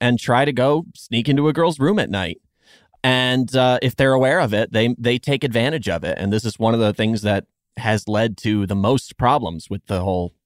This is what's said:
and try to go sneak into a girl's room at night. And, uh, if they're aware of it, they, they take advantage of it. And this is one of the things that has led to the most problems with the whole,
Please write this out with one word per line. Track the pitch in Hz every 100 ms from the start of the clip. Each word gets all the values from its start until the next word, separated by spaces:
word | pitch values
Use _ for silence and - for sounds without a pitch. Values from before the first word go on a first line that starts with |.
and | 123 123
try | - 123
to | 143
go | 127 131 147 170 -
sneak | - 113 104
into | 139 151
a |
girl's | 151 170 151
room | 143 208
at | 120
night. | 98 87 - _ _ _ - _ _
And, | 127 127 127 127 123 131
uh, | 127 123
if | 127 -
they're | 135
aware | 135 131 170
of | 131
it, | 104 -
they, | 110 117 120
they | 117 123
take | - 139 139
advantage | 113 123 160 101
of | 82
it. | 85 -
And | 98
this | 107
is | 113 -
one | 113
of | 117
the | 107
things | 104 110 110
that | 104 98 - _ _ -
has | 113 107 -
led | 107 113 98
to | 110 107 98
the | 98
most | 104 131 - -
problems | 123 143 95 82 -
with | 98 -
the | 95
whole, | 95 90 87 -